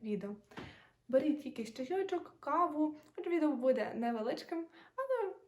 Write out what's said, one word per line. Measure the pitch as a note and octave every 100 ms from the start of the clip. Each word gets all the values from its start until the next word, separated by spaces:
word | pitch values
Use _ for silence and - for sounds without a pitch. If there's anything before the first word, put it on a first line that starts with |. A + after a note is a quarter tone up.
відео. | A3 G#3 G3+ G#3 - - - - - _ -
Беріть | C4 D4+ D4 B3+
якийсь | - A3
чайочок, | - C4 F#4 F#4+ F4 - -
каву, | - D4+ F4 D4+ D4+ - - -
хоч | F4+
відео | E4+ D4+
буде | B3+ B3+ A3 G#3+ -
невеличким, | A#3 A#3 A3 - - E4+ E4 - - -
але... | C5+ B4+ G4 -